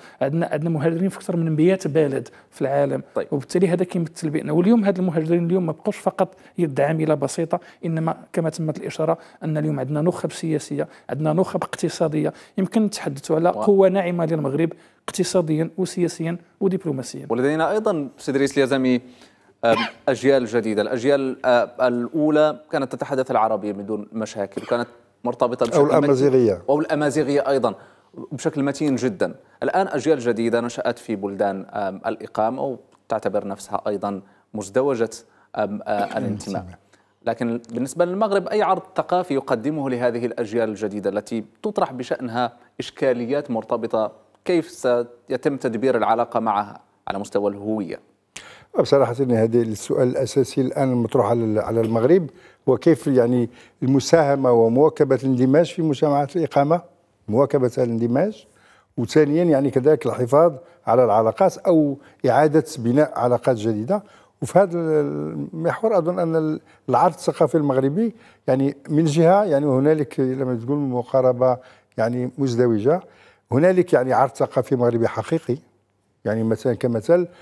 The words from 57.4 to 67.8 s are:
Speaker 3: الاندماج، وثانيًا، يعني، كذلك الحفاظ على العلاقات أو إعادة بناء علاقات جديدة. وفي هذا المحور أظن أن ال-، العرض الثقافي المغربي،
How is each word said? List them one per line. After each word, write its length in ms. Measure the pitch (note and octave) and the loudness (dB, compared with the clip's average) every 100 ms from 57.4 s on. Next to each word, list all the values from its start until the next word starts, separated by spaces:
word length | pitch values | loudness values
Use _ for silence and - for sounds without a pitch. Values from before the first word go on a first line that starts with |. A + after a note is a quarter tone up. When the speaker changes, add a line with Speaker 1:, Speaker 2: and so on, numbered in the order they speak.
| C#3 C#3+ B2+ B2+ | 2 2 0 0
Speaker 3:
الاندماج، 680 | B2 A2+ A#2 B2+ G3 G#3+ _ _ _ _ _ - | -2 0 0 0 0 -4 _ _ _ _ _ -6
وثانيًا، 480 | A#2 D#3 D3 D#3 | 0 4 4 4
يعني، 260 | F3 C#3 C#3 | 2 2 2
كذلك 360 | B2+ C3+ D#3 A#2+ | 2 2 2 0
الحفاظ 460 | A2 A#2+ C#3 E3+ C3+ - _ - | -4 2 4 4 2 -16 _ 0
على 180 | A#2+ | 4
العلاقات 540 | A#2+ G#2 A2+ - F#3+ - | 4 4 2 2 0 2
أو 400 | G3 D#3+ D3 C3+ - _ B2+ | 2 2 2 -2 -12 _ 0
إعادة 380 | A#2+ D#3 D#3 D3+ - | 4 4 2 0 -4
بناء 400 | A#2 C3 D3 B2 | 0 2 2 2
علاقات 380 | B2 B2 - A#2+ | 0 0 0 0
جديدة. 460 | A2 G#2+ A#2 G3+ - - _ - | 0 -2 -2 -4 -4 -20 _ -12
وفي 160 | C3+ F3+ | 0 2
هذا 200 | G3 E3+ | 2 0
المحور 1200 | D#3+ D#3 D3 D3 D3+ D3 C#3+ D#3+ E3 - A3 G3+ | 0 0 0 -4 -8 -8 -10 -6 -4 -2 0 0
أظن 200 | D#3+ F3+ | 0 -2
أن 180 | E3+ D#3+ | 0 0
ال-، 240 | D#3 D#3 _ _ - | -2 -4 _ _ -2
العرض 240 | B2 F3 | 2 2
الثقافي 420 | D#3 - - D#3+ | 0 -6 0 2
المغربي، 600 | E3 D3 C3 | 2 2 2